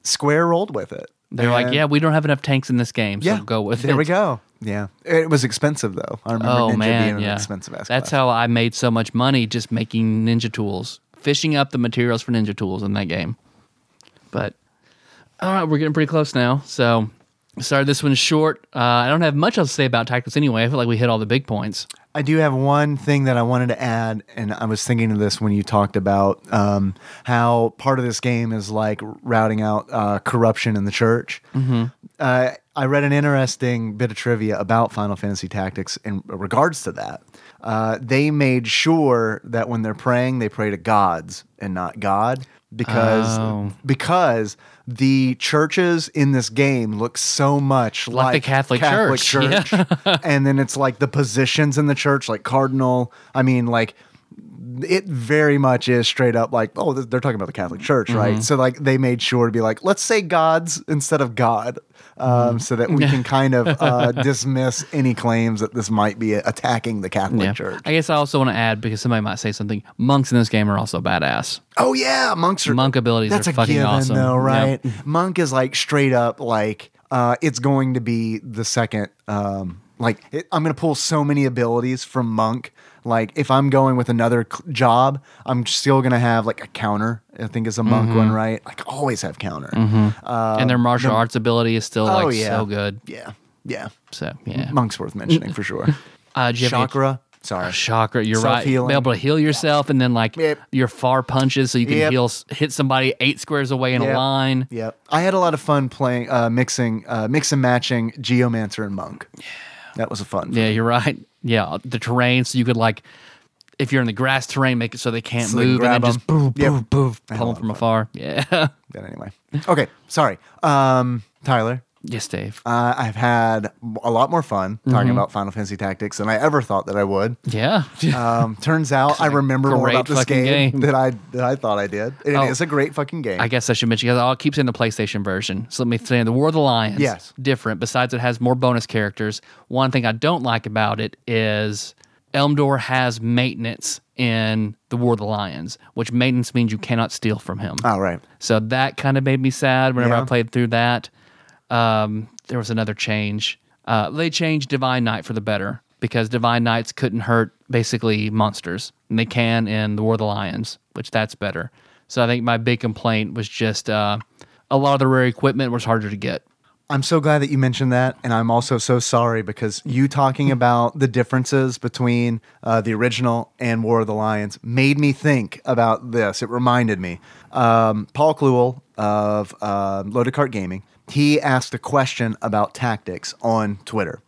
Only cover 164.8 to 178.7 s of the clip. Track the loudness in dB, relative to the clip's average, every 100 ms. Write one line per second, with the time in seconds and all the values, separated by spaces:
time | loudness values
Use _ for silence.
164.8 | 4 4 4 4 2 2 0 0 -2 -2
165.8 | 0 0 0 -6 -6 -8 _ _ _ _
166.8 | _ -4 2 2 4 2 2 2 0 2
167.8 | 2 2 2 -2 -2 0 2 0 2 -2
168.8 | 2 0 2 0 2 -2 -6 -6 -6 -6
169.8 | -4 0 0 2 0 2 0 2 4 4
170.8 | 0 0 0 0 0 0 0 0 0 -2
171.8 | -8 -2 0 2 0 -2 _ _ 0 0
172.8 | 0 0 0 0 0 -2 -6 _ -2 -2
173.8 | 2 0 0 -2 -2 -2 -4 -10 -4 2
174.8 | 2 4 0 0 0 0 -2 -8 -2 2
175.8 | 2 0 -2 -2 0 -2 -6 0 2 4
176.8 | 2 0 -4 -10 -14 -20 -8 0 4 4
177.8 | 4 0 -6 0 0 2 2 4 2